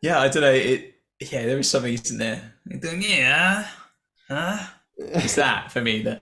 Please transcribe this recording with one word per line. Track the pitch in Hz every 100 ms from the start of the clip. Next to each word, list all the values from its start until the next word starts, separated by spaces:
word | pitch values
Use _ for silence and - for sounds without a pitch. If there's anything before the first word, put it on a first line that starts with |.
Yeah, | 151 165
I | 135
don't | 143
know. | 143
It, | 131 104 127 - _ _ _
yeah, | - 135 117
there | 135
is | 139
something, | 139 123
isn't | 120 - 113
there? | 113 113 113 -
What | -
are |
you | 139
doing | 160 165
here? | 208 175 131 147 180 202 214 - - _ _ _ _
Huh? | 139 170 208 190 - _ -
It's | - 175 120 -
that | 139 104 -
for | -
me, | 117 110
that | 107 110